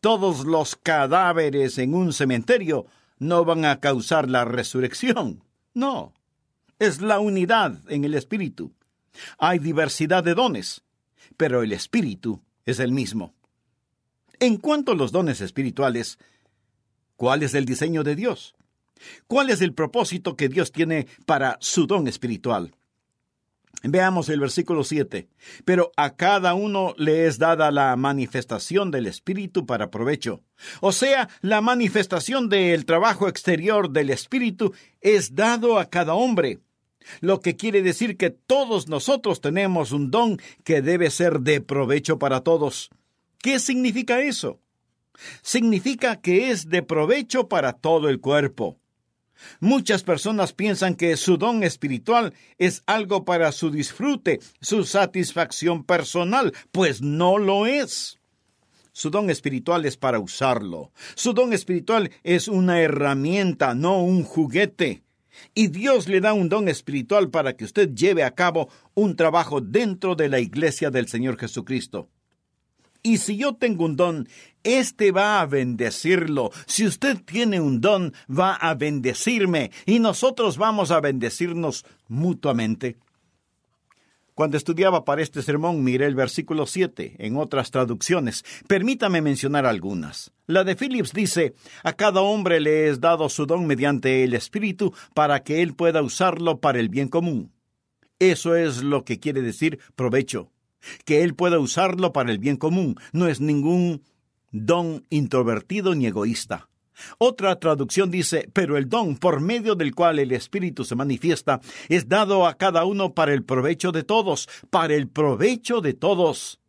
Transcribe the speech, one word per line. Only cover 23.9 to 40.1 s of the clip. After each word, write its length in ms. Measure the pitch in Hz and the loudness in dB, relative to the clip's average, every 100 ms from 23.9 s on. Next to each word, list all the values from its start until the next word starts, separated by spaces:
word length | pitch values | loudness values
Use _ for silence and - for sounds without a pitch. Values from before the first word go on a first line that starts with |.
| 175 185 180 156 | 2 2 0 -2
el 140 | 151 | -2
versículo 420 | 139 180 175 165 | -2 -2 -2 -2
siete. 460 | 135 156 135 98 - _ - - | -2 -2 -4 -6 -12 _ -20 -10
"Pero 300 | - 180 170 - | 0 2 2 0
a 220 | 147 - | -2 0
cada 360 | 175 202 180 | 2 2 2
uno 400 | 180 208 196 185 - | 0 0 -2 -2 0
le 300 | 151 160 165 | 2 4 4
es 100 | 117 | 4
dada 340 | 160 165 156 | 2 4 2
la 240 | 143 139 127 | 4 2 2
manifestación 960 | 135 139 123 131 110 110 - 180 196 | 0 -2 -4 -6 -6 -8 -2 -2 0
del 160 | 143 107 | -4 -4
Espíritu 580 | - - 190 196 190 123 | -8 -6 -6 -4 -6 -4
para 240 | 117 104 | -4 -4
provecho". 520 | 107 120 151 117 92 _ _ - - | -4 -4 -2 -6 -10 _ _ -20 -2
O 100 | 196 | -2
sea, 380 | 190 262 269 233 - | 2 2 2 0 -6
la 220 | 185 214 | 0 0
manifestación 880 | 220 247 220 214 185 175 - 262 233 | 2 2 2 0 -2 -4 -2 -2 0
del 360 | 202 180 170 139 | 2 2 0 2
trabajo 440 | 165 220 190 190 | 2 2 2 -2
exterior 600 | - - 165 180 214 175 | -2 -2 0 2 2 2
del 200 | 139 143 | 0 0
Espíritu 640 | 131 - 254 240 185 208 - _ _ | -2 -2 -2 -2 0 -2 -4 _ _
es 340 | 196 208 107 | 2 2 2
dado 460 | 135 220 240 240 220 | 0 0 2 2 2
a 60 | 175 | 2
cada 280 | 180 160 | -2 0
hombre. 460 | 175 254 208 143 - _ _ _ _ - - | 2 2 2 0 -2 _ _ _ _ -20 -4
Lo 180 | 170 190 | 0 2
que 160 | 208 - | 0 -2
quiere 260 | 220 202 | 0 2
decir 360 | 185 - 226 185 | 2 0 -4 0
que 140 | 180 | -2
todos 580 | - _ 262 262 208 160 | -2 _ 2 2 -2 -2
nosotros 500 | 151 - 269 214 165 | -4 0 0 0 -2
tenemos 540 | 143 175 196 175 131 | -2 0 0 0 0
un 180 | 143 139 | -2 0